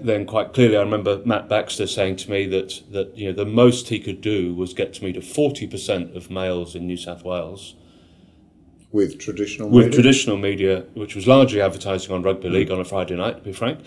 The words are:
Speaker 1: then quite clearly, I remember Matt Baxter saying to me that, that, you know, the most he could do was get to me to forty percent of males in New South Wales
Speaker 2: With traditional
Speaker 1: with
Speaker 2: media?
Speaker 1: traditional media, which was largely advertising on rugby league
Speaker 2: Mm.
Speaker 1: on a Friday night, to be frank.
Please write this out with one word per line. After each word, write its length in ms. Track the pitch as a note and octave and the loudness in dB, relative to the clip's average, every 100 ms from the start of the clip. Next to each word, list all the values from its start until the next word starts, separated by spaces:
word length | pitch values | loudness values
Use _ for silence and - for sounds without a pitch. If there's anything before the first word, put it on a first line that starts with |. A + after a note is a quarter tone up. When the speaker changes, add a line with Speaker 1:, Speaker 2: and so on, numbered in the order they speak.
Speaker 1:
then 240 | A#2 G#2 | -2 -2
quite 280 | F#2+ G#2+ - | 0 -4 -2
clearly, 220 | C3 A#2 | 4 4
I 60 | G#2 | 4
remember 400 | G2+ G#2+ G2+ G2 | 2 0 0 -2
Matt 240 | A#2 G#2 - | 0 -2 0
Baxter 380 | G#2+ - - | -2 -2 -6
saying 300 | G2 - F#2+ F#2+ | -6 -2 -2 -2
to 140 | - | -4
me 160 | G2+ F#2+ | -4 -2
that, 340 | F#2+ F#2 - - | -2 -4 -12 -10
that, 240 | G2 F#2+ | -8 -8
you 120 | A2 G2+ | -6 -6
know, 60 | |
the 120 | F2+ | -4
most 440 | G#2 A2+ B2 A#2+ - | 0 6 6 6 -4
he 100 | A2 | -6
could 220 | G2+ F#2+ | -6 -6
do 320 | G#2 G#2 F2 | -2 -2 -2
was 180 | F2 F#2 | -4 -6
get 180 | - G2 | -4 -6
to 80 | - | -6
me 100 | F#2+ | -8
to 80 | F2 | -8
forty 460 | - - D3 - G2+ | -6 0 0 0 -10
percent 500 | F#2+ - F#2+ E2+ F2+ | -8 -4 -4 -4 -12
of 140 | - | -10
males 440 | F#2 F#2 F2 E2+ | -6 -4 -4 -6
in 120 | F2 F2 | -10 -8
New 100 | F2+ | -8
South 260 | F2 E2+ | -10 -12
Wales 520 | F2+ F2+ D#2+ G2 - - - _ _ _ _ _ _ _ _ _ - | -6 -6 -6 -12 -18 -20 -20 _ _ _ _ _ _ _ _ _ -4
Speaker 2:
With 280 | G#2 F#2 - | 0 0 -2
traditional 500 | - G2 G2+ - G#2+ | -10 -6 -6 -6 6
Speaker 1:
with 160 | A#2+ | 8
Speaker 2:
media? 160 | G#2+ B2 | 8 6
Speaker 1:
traditional 360 | B2+ C3 - G2+ | 6 6 2 0
media, 460 | G2 G2 F#2+ F#2 - | 0 0 0 0 -4
which 200 | A2 G#2 | -12 -10
was 120 | G2+ G2+ | 0 6
largely 340 | C3+ B2 G#2 | 8 8 4
advertising 500 | F#2+ F#2 G2+ F#2+ - | 0 0 -4 -4 -2
on 100 | F#2 | -2
rugby 260 | F#2+ F#2+ F2+ | 0 -2 0
league 180 | F#2 D#2+ | 0 0
Speaker 2:
Mm. 40 | |
Speaker 1:
on 60 | F#2 | -2
a 40 | |
Friday 300 | F2+ G2 F2+ | -4 -4 -4
night, 220 | F2 G#2+ - | -4 -4 -6
to 40 | |
be 100 | G2+ | -12
frank. 260 | - A#2 D#3 | -6 -4 -6